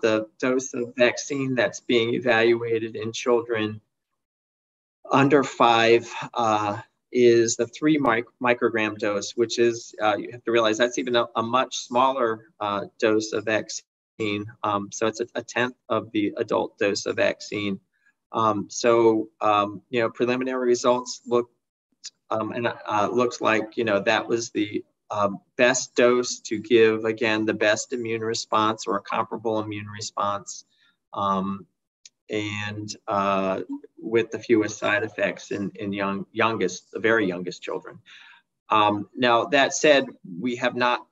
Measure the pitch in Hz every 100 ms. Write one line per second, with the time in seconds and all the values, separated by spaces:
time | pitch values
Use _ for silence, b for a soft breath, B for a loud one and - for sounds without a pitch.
0 | 113 110 107 _ 131 127 131 131 120 127
1 | 120 107 - 143 135 127 - - - 123
2 | 113 120 120 117 117 117 117 113 113 113
3 | 110 113 - 120 117 113 107 110 - _
4 | _ _ _ _ _ _ _ _ _ _
5 | - 135 139 147 127 - 120 113 113 117
6 | 117 B 139 127 117 107 107 104 - _
7 | _ 127 120 117 113 - 117 - 151 156
8 | 135 113 120 _ 123 120 117 113 107 104
9 | 110 101 98 - 113 120 117 117 - -
10 | 107 104 - 120 - 117 110 107 120 123
11 | 127 120 117 - 113 127 131 - - 123
12 | 135 135 117 113 - _ 104 101 92 -
13 | 113 110 110 110 107 107 104 - - _
14 | _ - 110 104 107 - - 101 101 -
15 | 110 107 120 - 120 117 123 123 - 113
16 | 107 110 101 101 117 104 98 - 104 104
17 | 104 101 101 - - 107 101 98 - _
18 | _ _ _ 117 113 104 90 - 123 117
19 | 113 110 113 _ 107 104 101 101 - 127
20 | 113 - 120 123 131 127 127 123 127 123
21 | 123 - - 120 120 _ _ _ _ _
22 | - - _ 110 107 120 117 - - 104
23 | 101 120 123 - 113 110 107 - 113 101
24 | 95 110 - 117 117 - 104 107 - _
25 | _ 107 101 98 - - 123 131 - -
26 | 123 123 123 - - 110 104 120 113 110
27 | 110 110 113 110 110 101 107 107 - 127
28 | 113 113 110 117 - 110 107 110 - 101
29 | - 117 113 117 113 110 107 104 104 104
30 | 107 - 101 101 - - - _ _ _
31 | _ 113 101 98 95 98 92 _ _ _
32 | - _ - 107 104 104 104 107 104 -
33 | - 101 98 98 95 95 - 285 - -
34 | 113 113 113 110 - 113 107 - 107 104
35 | 110 - 98 - - 104 98 - 104 101
36 | 98 98 92 110 113 113 113 - - -
37 | 113 113 101 90 90 87 - 85 87 -
38 | - B B B _ _ _ 107 104 104
39 | - - 123 117 110 143 131 - 156 139
40 | 123 - - 85 123 120 123 120 123 120
41 | -